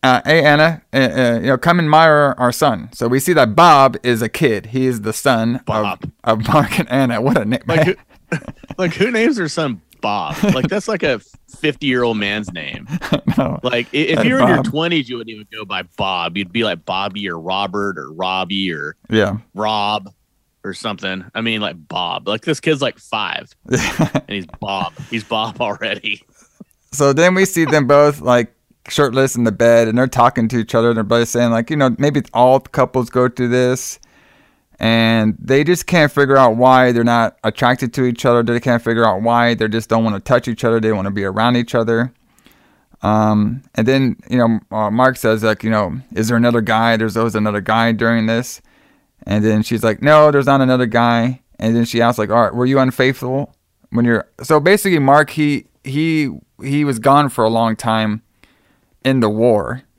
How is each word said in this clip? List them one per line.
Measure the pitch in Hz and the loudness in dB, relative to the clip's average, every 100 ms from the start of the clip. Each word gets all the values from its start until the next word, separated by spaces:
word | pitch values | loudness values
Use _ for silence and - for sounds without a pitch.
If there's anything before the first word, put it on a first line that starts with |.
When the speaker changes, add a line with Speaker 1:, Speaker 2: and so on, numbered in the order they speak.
Speaker 1:
uh, | 131 123 | 2 0
hey, | 135 160 147 | 2 2 4
Anna, | 147 156 160 _ | 4 2 0 _
uh, | 131 | -2
uh, | 127 80 123 117 | 0 0 0 0
you | 131 | 0
know, | 127 | 0
come | 165 175 | 2 0
admire | 160 151 160 151 143 - | 4 4 6 4 2 0
our | 123 | -2
son." | 123 151 107 - | 2 0 -2 -8
So | - 120 | -6 -2
we | 127 | 0
see | 135 | 2
that | 165 123 104 | 2 2 6
Bob | 170 147 135 120 | 6 8 4 2
is | 127 117 | -2 -2
a | 113 | -2
kid. | - 147 104 107 | -2 0 0 -4
He | 127 131 | -2 -2
is | 120 | -2
the | 107 | -6
son | 107 139 120 113 127 - | -4 0 0 0 -4 -4
Speaker 2:
Bob. | 107 107 90 - - | -4 -4 -6 -12 -10
Speaker 1:
of, | - 110 | -4 -2
of | 110 | 2
Mark | 156 131 - | 2 2 -2
and | - | -2
Anna. | 127 131 117 | 0 0 0
What | 127 170 | 0 0
a | 104 | 0
name. | 127 - | -4 -2
Speaker 2:
Like | 160 151 | 0 0
who, | 190 _ _ _ 160 | -2 _ _ _ -10
<laughs> | - - - - | -10 -20 -18 -6
like, | 180 | -6
who | 120 220 | -2 -2
names | 233 233 254 | 0 0 -2
their | 165 | -4
son | - 151 107 _ _ | -4 -6 -6 _ _
Bob? | 107 104 80 - | -6 -4 -6 -4
Like, | 208 131 143 | 0 0 0
that's | 202 196 | -4 -4
like | 202 | -4
a | 156 120 _ - _ - | -2 -4 _ -20 _ -6
fifty-year-old | 151 143 143 123 120 110 | -6 -4 -2 0 0 -2
man's | 101 104 101 | -4 -4 -8
name. | 87 73 - - | -12 -12 -14 -10
Speaker 1:
<laughs> | 165 - - - - | -10 -6 -4 -2 -2
No. | 139 - | -2 -4
Speaker 2:
Like, | 123 120 120 | -4 -4 -4
i-, | - | -4
if | 147 160 | -2 0
Speaker 1:
Hey, | 110 | 0
Speaker 2:
you're | - | 2
in | - | 2
your | 170 | 2
Speaker 1:
Bob. | 110 | 0
Speaker 2:
twenties, | 147 170 170 120 | -4 -2 -2 -4
you | 123 | -10
wouldn't | 113 | -12
even | 107 101 | -16 -18
go | 110 104 | -18 -12
by | 92 87 - | -10 -12 -8
Bob. | 98 92 85 87 | -6 -4 -6 -8
You'd | 92 | -8
be | 107 110 | -4 -4
like | 85 - | -4 -8
Bobby | 92 101 98 98 | -6 -6 -8 -10
or | 85 | -10
Robert | 82 95 101 98 101 90 | -8 -6 -6 -6 -8 -8
or | 67 | -14
Robbie | 80 92 95 92 98 95 | -8 -6 -6 -6 -6 -6
or | 80 71 - _ | -8 -12 -14 _
Speaker 1:
Yeah. | 110 101 110 - - | -2 0 -4 -12 -8
Speaker 2:
Rob | 107 107 104 107 98 _ _ _ _ _ 98 | -4 -4 -4 -6 -8 _ _ _ _ _ -16
or | |
something. | 90 113 98 98 95 92 | -12 -10 -10 -10 -10 -12
I | 110 | -8
mean, | 117 110 | -6 -4
like, | 104 85 76 | -6 -10 -12
Bob. | - 87 90 - | -8 -6 -8 -6
Like, | 110 | -8
this | - 147 | -4 -4
kid's, | - 147 | -2 -2
like, | 131 - | -4 -8
five. | - 107 98 - - _ | -10 -8 -6 -8 -12 _
Speaker 1:
<laughs> | - 123 - - 160 | -4 -2 -2 -2 -2
Speaker 2:
And | 143 - | -4 -6
he's | 98 90 - | -10 -10 -12
Bob. | 104 98 87 - - | -8 -6 -6 -10 -10
He's | 117 | -10
Bob | 107 113 110 - | -6 -6 -6 -6
already. | 117 101 110 101 110 101 _ _ _ _ - _ _ | -6 -6 -8 -8 -8 -12 _ _ _ _ -20 _ _
Speaker 1:
So | 135 139 | 0 2
then | 135 175 | 4 4
we | 185 190 | 4 0
see | 170 | 2
them | 156 151 127 | 2 2 4
both, | 143 147 147 | 6 6 2
like, | - 123 113 _ _ _ - | 2 2 0 _ _ _ -8
shirtless | - 143 127 135 120 | 0 0 2 0 0
in | 113 | -2
the | |
bed, | 98 117 117 113 | 2 4 4 4
and | 117 | 0
they're | 131 | 0
talking | - 120 127 113 | 2 2 2 -2
to | 120 | -2
each | 110 113 | -2 0
other, | 117 | 0
and | 113 | 0
they're | 104 | 0
both | 117 117 | 0 0
saying, | 120 120 | 0 0
like, | 113 117 | 0 -2
you | 151 | 0
know, | 131 117 | 0 2
maybe | 143 143 120 | 0 0 -4
all | 117 123 131 | 2 4 4
couples | - - 123 131 117 | 0 -2 -2 -2 -4
go | 127 127 | 0 -2
through | 120 123 | 0 -2
this, | 123 123 127 - - _ _ _ _ _ _ _ _ | 0 0 -2 -6 -16 _ _ _ _ _ _ _ _
and | 113 113 113 113 110 - | 0 2 2 2 0 -4
they | - 131 | 0 0
just | 151 175 - | 2 -2 0
can't | 175 147 | 2 2
figure | - 139 135 | 2 2 6
out | 127 110 | 4 4
why | 127 131 127 | 4 6 4
they're | 120 | 2
not | 117 117 113 _ | 2 2 0 _
attracted | 110 - 123 127 127 | -6 0 0 0 -4
to | 127 127 | -2 -2
each | 117 135 | 0 2
other. | 120 | 2
They | 117 120 | 2 -2
can't | 127 117 | 0 -2
figure | 117 113 113 | 0 2 2
out | 95 | 2
why | 113 117 120 | 0 2 2
they | 117 110 | 0 -2
just | 110 110 | -2 0
don't | 113 | 0
wanna | 113 101 | 0 -4
touch | - 127 123 | 0 0 0
each | 113 120 | -2 0
other. | 113 | 2
They | 110 | 0
wanna | 104 98 | -2 -2
be | 98 | -4
around | 98 95 113 123 | -4 0 0 0
each | 117 123 | 0 -2
other. | 113 113 123 _ _ _ _ _ _ _ _ _ | 0 0 -2 _ _ _ _ _ _ _ _ _
Um, | 98 107 107 107 104 120 - - | -2 2 2 2 0 -4 -8 -2
and | 120 | 0
then, | 135 131 95 - | 2 0 -2 -4
you | 127 | 0
know, | 117 113 _ 110 | 2 0 _ -4
uh, | 104 | -2
Mark | 110 131 127 | 2 2 2
says, | 113 110 | 0 0
like, | 110 107 | 0 -2
you | 110 | -2
know, | 110 95 117 - | -2 -2 -6 -10
"Is | - 110 | -4 0
there | 117 | 2
another | 120 117 | 2 2
guy?" | 110 113 117 113 | 0 0 2 0
There's | 110 104 | -2 -2
always | 113 107 | -2 0
another | 107 104 | -2 -2
guy | 95 110 113 | 0 0 2
during | 110 113 117 110 | 0 0 0 0
this. | 113 127 - _ _ _ _ _ _ - | -2 -4 -14 _ _ _ _ _ _ -4
And | 104 | -2
then | 107 107 | 2 0
she's | 107 113 | 0 -2
like, | 110 104 | -2 0
"No, | 143 151 151 | 4 6 6
there's | 143 135 | 4 2
not | 139 | 2
another | 131 127 123 | 2 2 0
guy." | 117 120 117 117 127 _ _ | 2 2 2 0 -4 _ _
And | 113 117 | -2 0
then | 117 | 0
she | 117 | 0
asks, | 117 120 | 0 0
like, | 107 | 0
"All | 110 | 2
right, | 107 | 0
were | 120 127 | 0 0
you | 135 | 2
unfaithful | 131 - 131 135 127 131 - _ _ _ _ | 0 2 0 0 -6 -6 -8 _ _ _ _
when | 117 120 | -2 2
you're," | 113 - - | 0 -2 -16
so | 117 156 | 0 2
basically | 151 208 202 170 | 4 2 2 0
Mark, | 135 143 147 | 4 4 2
he, | - 151 143 - _ | 0 -2 -2 -6 _
he, | - 139 160 160 143 73 _ _ | -8 -4 -2 -2 -4 -8 _ _
he | 139 143 | -4 -2
was | 147 127 | 0 0
gone | 123 143 147 | 2 4 2
for | - 110 | 0 0
a | |
long | 113 113 110 | 2 0 -2
time | 120 110 110 107 _ _ _ _ _ _ _ _ 131 | -2 -2 -2 -4 _ _ _ _ _ _ _ _ -2
in | 135 | 2
the | 113 | 2
war. | 107 120 107 71 127 _ | 2 2 2 0 -8 _